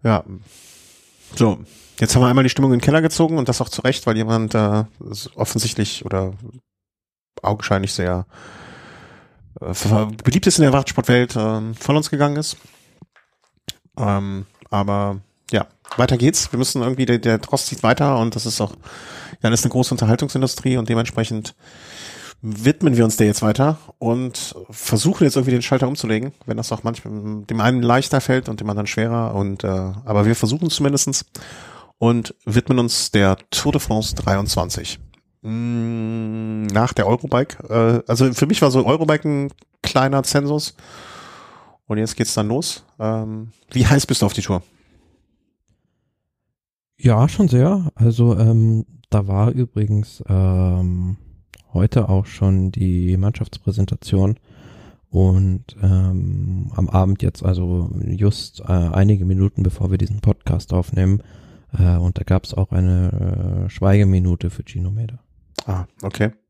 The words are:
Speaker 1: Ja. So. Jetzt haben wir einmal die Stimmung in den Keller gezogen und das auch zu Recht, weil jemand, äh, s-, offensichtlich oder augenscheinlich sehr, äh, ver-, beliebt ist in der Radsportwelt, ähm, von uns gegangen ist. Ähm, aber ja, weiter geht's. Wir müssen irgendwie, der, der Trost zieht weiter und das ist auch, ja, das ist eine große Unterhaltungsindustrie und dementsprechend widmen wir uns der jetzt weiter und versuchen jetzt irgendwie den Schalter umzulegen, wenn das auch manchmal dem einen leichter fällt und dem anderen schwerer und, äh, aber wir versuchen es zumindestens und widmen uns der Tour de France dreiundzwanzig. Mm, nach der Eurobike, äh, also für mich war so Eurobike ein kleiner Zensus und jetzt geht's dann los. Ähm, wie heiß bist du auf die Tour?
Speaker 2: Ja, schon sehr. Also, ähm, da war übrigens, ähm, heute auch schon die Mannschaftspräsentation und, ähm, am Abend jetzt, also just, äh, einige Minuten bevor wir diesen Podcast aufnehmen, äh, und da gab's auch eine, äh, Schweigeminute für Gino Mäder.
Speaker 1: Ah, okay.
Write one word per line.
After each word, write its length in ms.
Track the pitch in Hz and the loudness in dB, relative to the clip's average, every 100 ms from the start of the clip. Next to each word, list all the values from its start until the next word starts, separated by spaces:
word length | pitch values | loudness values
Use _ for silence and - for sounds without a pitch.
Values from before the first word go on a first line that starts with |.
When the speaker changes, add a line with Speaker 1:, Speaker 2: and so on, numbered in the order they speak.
Speaker 1:
Ja. 220 | 123 107 - 92 - - - - - - _ _ - - | 2 0 -2 -18 -20 -20 -20 -20 -20 -20 _ _ -20 0
So. 220 | 117 95 - - - - | 0 0 -8 -20 -20 -4
Jetzt 160 | 113 131 | 0 4
haben 60 | |
wir 40 | 123 | 4
einmal 160 | 127 | 4
die 80 | 131 | 2
Stimmung 220 | - 135 | 2 2
in 80 | 120 | 4
den 40 | |
Keller 180 | - 151 | 4 4
gezogen 360 | 160 - 165 160 | 2 0 0 0
und 100 | 123 | -2
das 120 | 120 | -2
auch 80 | 123 | -4
zu 140 | - | -4
Recht, 220 | 127 131 | -2 -2
weil 120 | - 110 | -2 -2
jemand, 360 | 110 113 110 113 | 0 0 0 0
äh, 260 | 104 107 107 _ 110 | 2 0 -2 _ -14
s-, 180 | 104 - - | -14 -14 -6
offensichtlich 680 | 113 117 113 - 104 - | -4 -2 -4 -4 -4 -4
oder 280 | 104 98 95 98 117 123 _ _ _ _ _ _ _ - | -6 -4 -4 -8 -18 -20 _ _ _ _ _ _ _ -6
augenscheinlich 520 | 98 104 - 98 95 | -4 -4 0 -2 -2
sehr, 340 | - 90 90 92 - - - - - - - - - _ _ - - | -2 -2 -2 -4 -14 -20 -20 -20 -20 -20 -20 -20 -20 _ _ -20 -18
äh, 120 | - | -10
ver-, 340 | 92 - 107 107 | -4 2 2 0
beliebt 420 | 110 - 143 196 | -2 0 2 2
ist 100 | 175 | 4
in 40 | |
der 120 | 147 | 4
Radsportwelt, 600 | 135 135 - 123 123 123 123 | 4 0 -4 2 2 2 -2
ähm, 400 | 107 110 110 113 | -2 -2 -6 -8
von 200 | - 147 | 0 0
uns 140 | 151 | 0
gegangen 240 | 147 147 | 0 0
ist. 220 | 143 151 - _ _ _ _ - _ _ _ _ _ - - _ - | 0 -6 -10 _ _ _ _ -20 _ _ _ _ _ -20 -20 _ -4
Ähm, 500 | 110 98 98 98 98 _ - | 0 0 -2 -8 -10 _ -6
aber 500 | 101 101 101 101 98 - _ - | -2 0 -2 -2 -6 -12 _ -4
ja, 160 | 110 - _ - - | -2 -2 _ -14 0
weiter 200 | 123 127 | 2 4
geht's. 360 | 123 - - | 2 2 -4
Wir 60 | 120 | -2
müssen 240 | 127 139 | -2 -2
irgendwie, 240 | 120 131 123 | -2 -2 0
der, 120 | 120 | 0
der 220 | 113 113 | 2 0
Trost 280 | - 135 - | 0 -4 -4
zieht 160 | 120 | -2
weiter 340 | 110 127 143 131 | 0 2 2 0
und 160 | 113 | 0
das 100 | 110 | -2
ist 160 | 113 - | -6 -4
auch, 140 | 104 - - - - - - - | -6 -6 -20 -20 -20 -20 -20 -4
ja, 80 | 113 | 0
das 100 | 117 | 2
ist 60 | 127 | 0
eine 60 | |
große 220 | 123 127 | 0 0
Unterhaltungsindustrie 840 | 123 110 120 143 139 131 - 131 127 | 0 2 2 0 -2 -2 -2 -2 -2
und 100 | 113 | 0
dementsprechend 680 | 117 113 - 113 110 107 - - - - - - - - - | -2 -2 -4 -4 -4 -10 -18 -20 -20 -20 -20 -18 -18 -20 -14
widmen 540 | 113 107 120 151 165 120 | -10 -2 0 2 2 4
wir 80 | |
uns 120 | 113 - | 2 4
der 120 | 107 | 2
jetzt 140 | 104 | 2
weiter 360 | 104 107 139 156 - - | 0 2 0 0 -8 -8
und 560 | 117 120 127 113 - - 90 | -4 -2 -4 -8 -12 -14 -20
versuchen 560 | 110 - 113 143 202 | -14 -2 0 0 2
jetzt 120 | 151 139 | 2 2
irgendwie 160 | 131 | 0
den 100 | 123 | 0
Schalter 260 | 120 131 127 | 0 0 0
umzulegen, 440 | 147 113 110 127 - | -2 -2 -2 -4 -12
wenn 120 | - 113 | -8 -8
das 160 | 113 | -6
auch 100 | 110 | -6
manchmal 640 | 117 117 110 107 104 107 | -6 -8 -10 -10 -10 -10
dem 160 | 104 113 | -6 0
einen 220 | 110 127 | 2 2
leichter 380 | 120 123 135 139 | 2 2 2 -2
fällt 280 | - 131 127 | 0 -2 -2
und 120 | 117 | -8
dem 80 | 104 | -6
anderen 180 | 104 104 | -4 -4
schwerer 480 | - 113 117 113 | -2 -2 -2 -2
und, 300 | 104 98 98 | -4 -4 -4
äh, 40 | 98 | -4
aber 580 | 95 95 98 123 104 104 | -4 -6 -8 -2 2 2
wir 80 | |
versuchen 320 | 117 107 143 170 | 2 0 -2 -2
es 80 | |
zumindestens 500 | - 143 139 - 135 - - - - - - - _ | 0 0 0 -2 -4 -8 -18 -20 -20 -20 -20 -20 _
und 380 | 117 120 113 - | 0 0 -2 -12
widmen 360 | - 110 - 127 | 0 0 2 2
uns 320 | 120 - - | 2 -2 0
der 240 | 107 98 95 - | 2 4 2 -2
Tour 220 | - 147 | -4 -2
de 80 | 131 | -2
France 340 | - 110 110 | -2 -4 -4
dreiundzwanzig. 840 | - - 98 101 - 87 - - - - _ _ _ | -4 -2 -2 -2 -4 -4 -6 -10 -14 -18 _ _ _
Mm, 1300 | 110 110 117 120 117 117 110 113 110 110 110 110 107 | -10 -6 -4 -4 -4 -4 -6 -6 -6 -6 -6 -6 0
nach 260 | 101 120 | 2 0
der 140 | - 101 | 0 0
Eurobike, 500 | 120 - 117 143 - - | 0 0 -2 -2 -8 -4
äh, 340 | 113 113 117 - | 0 2 2 0
also 260 | 113 131 | 2 2
für 140 | 120 151 | 2 0
mich 140 | - | 4
war 100 | 147 | 4
so 140 | 131 | 4
Eurobike 420 | 120 151 156 151 151 | 2 0 2 0 0
ein 260 | 147 139 - _ _ | -2 -4 -10 _ _
kleiner 400 | - - 135 139 | -2 0 2 0
Zensus 520 | 131 151 143 151 151 - - - - - - - - - - _ _ | 0 0 0 -2 -4 -12 -20 -20 -20 -20 -20 -20 -20 -20 -20 _ _
und 120 | 107 | -4
jetzt 180 | 110 - | -2 -2
geht's 180 | 117 | -2
dann 140 | - 104 | -2 -2
los. 360 | 123 170 - _ _ | -2 -4 -10 _ _
Ähm, 540 | 110 110 110 110 113 - _ | -4 -4 -6 -10 -14 -18 _
wie 160 | 127 123 | 0 4
heiß 200 | 143 - | 4 2
bist 140 | 131 | 0
du 60 | 101 | 0
auf 80 | |
die 80 | - | -2
Tour? 200 | - 92 - _ _ _ _ _ _ _ _ _ _ _ _ _ _ _ _ _ _ _ _ _ _ _ | -2 -4 -4 _ _ _ _ _ _ _ _ _ _ _ _ _ _ _ _ _ _ _ _ _ _ _
Speaker 2:
Ja, 300 | 127 110 139 | 2 4 4
schon 200 | - 196 | 4 2
sehr. 420 | 123 143 202 165 | 4 4 2 -2
Also, 440 | - 113 113 120 110 | 2 2 4 4 4
ähm, 460 | 113 113 113 113 110 - _ | 4 6 4 2 -2 -12 _
da 200 | 110 98 | -2 0
war 220 | 98 110 | 2 2
übrigens, 720 | 131 120 - 107 104 104 - - | 0 -4 -2 0 0 -2 -10 -2
ähm, 880 | 95 95 92 92 90 92 90 90 101 - - _ - _ | 2 2 2 2 2 0 -2 -4 -6 -10 -20 _ -20 _
heute 360 | - 104 - 104 | 0 2 2 2
auch 180 | 95 98 | 0 0
schon 460 | - 98 95 92 | 0 2 2 0
die 440 | - 92 90 90 92 | 0 0 0 0 2
Mannschaftspräsentation 1200 | 98 - 107 - - 110 98 - - 98 95 113 _ - - - - _ _ | 0 -2 -8 -6 -6 -2 -2 -2 -2 2 2 0 _ -20 -20 -20 -20 _ _
und, 640 | 92 95 92 95 92 - - | 2 4 4 2 0 -6 -2
ähm, 880 | 98 95 92 92 92 95 92 92 92 | 2 4 2 0 -2 -4 -4 -4 -6
am 140 | - 90 | -2 0
Abend 340 | 98 95 95 | 2 2 2
jetzt, 220 | 87 - | -2 -2
also 460 | - 90 90 90 85 87 | -2 0 0 0 -2 -4
just, 600 | - 92 101 - - - | -4 0 0 0 -6 -16
äh, 40 | |
einige 600 | - 92 85 95 98 104 | -2 0 2 2 4 4
Minuten 380 | 90 92 98 - | 2 2 2 2
bevor 280 | 98 - 95 | -2 0 -2
wir 80 | 95 | 0
diesen 220 | 101 104 | -2 0
Podcast 520 | 110 - - 87 - | 0 0 0 -2 0
aufnehmen, 500 | 90 87 - 92 101 - - - - _ - | -2 -2 0 2 2 -2 -20 -20 -20 _ 0
äh, 200 | 90 87 | 2 4
und 220 | 87 - | 0 -2
da 40 | |
gab's 320 | - 92 - | 0 -2 -2
auch 160 | - 95 | -4 -2
eine, 960 | - 92 90 90 95 92 92 92 92 92 | 0 2 2 0 -2 -2 -2 -2 -4 -4
äh, 40 | |
Schweigeminute 800 | - 98 101 101 95 90 87 87 | -2 2 4 4 4 2 0 -2
für 120 | - | -6
Gino 260 | - - 90 | -10 -6 -6
Mäder. 280 | 101 113 123 _ _ _ - - | -4 -8 -10 _ _ _ -16 -6
Speaker 1:
Ah, 200 | 95 92 _ | -6 -6 _
okay. 280 | 98 - 107 110 _ | -10 -2 -4 -4 _